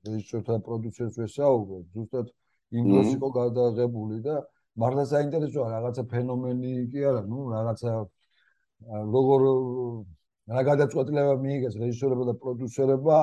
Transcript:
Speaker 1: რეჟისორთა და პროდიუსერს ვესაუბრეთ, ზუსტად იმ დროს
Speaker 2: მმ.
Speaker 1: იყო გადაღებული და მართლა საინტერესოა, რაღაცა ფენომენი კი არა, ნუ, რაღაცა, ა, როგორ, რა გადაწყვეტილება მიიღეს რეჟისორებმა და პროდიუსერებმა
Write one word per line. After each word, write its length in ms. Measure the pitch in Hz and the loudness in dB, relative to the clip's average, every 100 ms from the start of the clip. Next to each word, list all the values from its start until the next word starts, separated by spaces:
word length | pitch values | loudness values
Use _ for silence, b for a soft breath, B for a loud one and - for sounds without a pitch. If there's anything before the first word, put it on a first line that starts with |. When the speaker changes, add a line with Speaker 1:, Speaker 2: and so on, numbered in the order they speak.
Speaker 1:
რეჟისორთა 520 | 107 110 98 117 104 | -10 -8 -6 -6 -2
და 80 | 113 | -2
პროდიუსერს 560 | 107 117 113 - 117 113 | -2 -6 -6 -6 -8 -6
ვესაუბრეთ, 680 | 110 - 143 123 98 92 87 | -8 0 4 4 0 -10 -12
ზუსტად 380 | 95 107 127 113 _ _ _ _ | -12 -8 -6 -6 _ _ _ _
იმ 120 | 117 | 0
დროს 220 | 120 - 117 | 6 6 6
Speaker 2:
მმ. 80 | |
Speaker 1:
იყო 140 | 135 135 | 2 -2
გადაღებული 880 | 127 120 117 120 110 120 117 107 110 | 0 0 2 0 2 -2 -2 -6 -6
და 160 | 131 151 - _ _ - | -4 -4 -6 _ _ -2
მართლა 280 | 120 135 | 0 0
საინტერესოა, 600 | 139 147 143 160 147 139 113 | 2 0 0 -2 -2 -2 -4
რაღაცა 340 | 113 120 120 | -4 -4 -6
ფენომენი 680 | 120 123 123 127 127 123 127 127 | -4 -4 -2 -2 -4 -4 -4 -4
კი 160 | 120 139 | -4 -2
არა, 220 | 139 123 | 0 0
ნუ, 180 | 101 127 135 | -2 -6 -4
რაღაცა, 440 | 110 113 107 120 113 101 _ _ _ _ _ _ _ | -2 -2 -2 -4 -4 -6 _ _ _ _ _ _ _
ა, 140 | 113 107 | -12 -8
როგორ, 380 | 107 127 131 135 135 131 127 127 123 117 92 80 _ _ - | 0 4 6 6 6 4 0 -4 -6 -8 -12 -20 _ _ -6
რა 140 | 123 | 0
გადაწყვეტილება 720 | 135 143 143 147 131 147 143 135 | 2 4 2 0 0 2 2 2
მიიღეს 380 | 135 139 123 107 | -2 -4 -4 -4
რეჟისორებმა 480 | 120 120 135 123 123 | -4 -2 -2 0 -2
და 80 | |
პროდიუსერებმა 840 | 113 131 123 127 127 135 135 151 156 | -4 -6 -8 -6 0 2 2 4 4